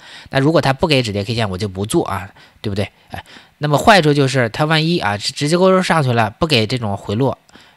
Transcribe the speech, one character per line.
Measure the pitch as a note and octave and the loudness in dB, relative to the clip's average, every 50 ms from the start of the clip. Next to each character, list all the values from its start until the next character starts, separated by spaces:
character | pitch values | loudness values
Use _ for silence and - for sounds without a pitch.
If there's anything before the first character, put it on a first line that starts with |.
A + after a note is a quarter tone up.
| - - - - - - | -20 -20 -20 -20 -16 -6
那 | - C3+ | -2 0
如 | C3+ D3 D#3+ | 2 2 2
果 | D#3+ | 2
它 | B2+ C3+ C#3 | 2 2 0
不 | - - | 0 0
给 | E3+ D3 C3 B2 | 2 2 2 0
止 | A2 | 0
跌 | F#2+ G2+ G2 | -4 -4 -4
K | - A#2+ | -4 -4
线， | G#2+ - G2 | -4 -4 -4
我 | F#2 F2+ | -4 -6
就 | G#2+ G#2 | -6 -6
不 | F2+ F#2+ G2+ | -6 -6 -6
做 | A2 - E3+ - | -2 -2 -2 -2
啊， | - G2 F#2 F#2 G2+ - - - - _ _ | -2 -6 -8 -10 -12 -18 -20 -20 -20 _ _
对 | - G#2+ | -8 -6
不 | G2 | -4
对？ | G2 G2 - - _ _ _ | -4 -6 -6 -10 _ _ _
哎， | - - - - - - - _ _ _ | -16 -16 -16 -18 -20 -20 -20 _ _ _
那 | D3 | -2
么 | D3 D3 | 0 0
坏 | C#3 - - G#3+ F#3+ | 2 4 6 6 6
处 | D#3 D3+ C#3+ | 6 4 2
就 | D3 C#3 C3 | 2 2 2
是 | C3 C3+ B2 A2 | 2 0 0 -2
它 | - - D3+ | -2 -2 -2
万 | D3+ D#3+ D#3 D#3 | 0 0 0 2
一 | D#3+ F3 F3 | 0 0 0
啊， | - G#2 G2+ G#2 | -2 -2 -4 -4
直-， | - - - | -6 -8 -6
直 | - C#3+ D3 | -4 -2 -2
接 | E3 F3 | 0 2
勾 | F#3 F#3+ F#3+ F#3 F#3 | 4 4 2 2 2
上 | - F3+ D#3+ | 2 0 2
去 | C#3+ C3 A#2+ | 2 2 2
了， | A#2 A2+ G#2 | 2 0 0
不 | - - - | -2 -4 -2
给 | D#3+ D3 A#2+ G#2+ | 0 2 0 0
这 | G2+ B2+ B2+ | 0 -2 -4
种 | A#2+ G#2 G2 | -4 -4 -6
回 | F#2+ - - G#2 | -6 -6 -4 -2
落， | A2 C#3 B2+ - - _ _ - - - - _ | 0 0 -2 -2 -6 _ _ -20 -20 -20 -20 _